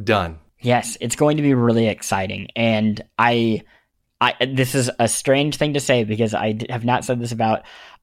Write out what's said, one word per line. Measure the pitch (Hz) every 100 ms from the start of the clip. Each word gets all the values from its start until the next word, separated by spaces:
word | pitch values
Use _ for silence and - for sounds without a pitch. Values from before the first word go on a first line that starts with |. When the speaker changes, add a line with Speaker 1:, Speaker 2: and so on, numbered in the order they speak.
Speaker 1:
done. | 101 104 85 80 _ _
Speaker 2:
Yes, | 120 120 - -
it's | 120 -
going | 151 151
to |
be | 143 131
really | 117 113 113
exciting. | 95 - 98 95 98 - 117
And | 113 107 107 104 - -
I, | 120 120 117 107 - _ _ _ _ -
I, | 123 - 127
this | 131 127 139
is | 120 -
a | 117
strange | - - 135 151 -
thing | 151
to | 143
say | - 123
because | 107 107 113
I | 107 110
d-, | 107 -
have | 123 117
not | 123 -
said | 123
this | 117
about, | 117 113 110 - - - -